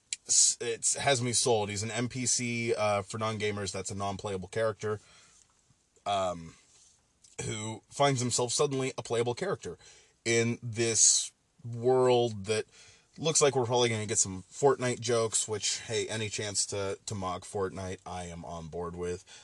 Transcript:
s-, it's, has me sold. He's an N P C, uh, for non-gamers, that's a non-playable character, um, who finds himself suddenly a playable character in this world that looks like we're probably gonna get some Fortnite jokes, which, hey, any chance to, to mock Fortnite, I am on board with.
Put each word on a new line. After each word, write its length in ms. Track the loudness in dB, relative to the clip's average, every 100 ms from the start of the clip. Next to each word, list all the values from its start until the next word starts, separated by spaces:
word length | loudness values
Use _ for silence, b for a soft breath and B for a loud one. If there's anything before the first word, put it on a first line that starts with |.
| _ -12 2
s-, 300 | 4 4 2
it's, 340 | -4 0 0 2
has 260 | 2 2
me 120 | 2
sold. 360 | 0 4 2 2
He's 140 | -4
an 80 | -4
N 160 | -2 -4
P 180 | -2 0
C, 480 | 0 0 -2 -2
uh, 280 | 0 2 0
for 160 | -2 -4
non-gamers, 560 | -4 -2 -2 -2 -6
that's 180 | -6 -8
a 40 | -4
non-playable 520 | -4 -4 -6 -6 -6
character, 540 | -2 -2 -2 -4 -6 b b b b b _ _ _ _ _ -2
um, 480 | 0 0 -4 -10 -18 b b b b _ _ -20 -10 -6
who 360 | -6 -6 -10 _
finds 320 | 0 2 2
himself 320 | 0 0 0
suddenly 400 | 0 0 0 -4 -6
a 60 |
playable 300 | -2 0 0
character 440 | -2 -4 -4 -6 -12 B B B B
in 340 | 0 2 2 -2
this 680 | -6 -2 0 6 6 6 0 _ _ _ -12
world 720 | 0 4 6 6 6 4 -2 -2
that 180 | -2 -2 B B B B -4
looks 240 | 0 4
like 140 | 6 4
we're 80 |
probably 240 | 2 4 4
gonna 180 | 2 0
get 120 | 0
some 260 | 0 -2 -12
Fortnite 480 | 4 4 4 0 -2
jokes, 480 | 0 0 2 -2 -2
which, 320 | -4 -2 -4 -4
hey, 180 | -4 -2
any 200 | -4 -4
chance 380 | -4 -4 -4 -2
to, 340 | -4 -4 -6 -8
to 100 | -6
mock 300 | -6 -6 -6
Fortnite, 540 | -4 -4 -4 -8 -10 -10
I 200 | -10 -10
am 180 | -12
on 240 | -12 -12 -10
board 260 | -8 -8
with. 300 | -6 -6 -6 -12 B